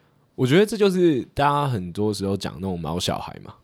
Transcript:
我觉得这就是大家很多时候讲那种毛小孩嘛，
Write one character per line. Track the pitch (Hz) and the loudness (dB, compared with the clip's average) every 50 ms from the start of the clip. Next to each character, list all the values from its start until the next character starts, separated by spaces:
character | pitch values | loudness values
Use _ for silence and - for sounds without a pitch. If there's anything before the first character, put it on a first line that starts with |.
| _ _ _ _ _ _ _ | _ _ _ _ _ _ _
我 | - 131 | 0 2
觉 | 123 143 190 | 4 6 4
得 | 214 | 4
这 | 208 233 | 4 2
就 | 196 208 196 | 2 2 2
是 | 180 185 175 165 147 117 - - _ | 4 4 4 4 4 2 -2 -4 _
大 | - 143 | 0 2
家 | 143 143 147 143 135 | 2 2 2 0 0
很 | 123 98 90 87 | -2 -2 -4 -6
多 | 82 104 104 107 104 | -4 -2 -2 -2 -2
时 | 95 98 | -2 -2
候 | 98 101 | -2 -2
讲 | 98 - - - | -2 -4 -8 -8
那 | 76 | -6
种 | 95 95 90 85 | -6 -6 -4 -4
毛 | 80 73 82 90 | -4 -4 -4 -2
小 | - - - - | -2 -2 -4 -4
孩 | - - - 50 - | -6 -10 -14 -16 -18
嘛， | - - _ | -18 -20 _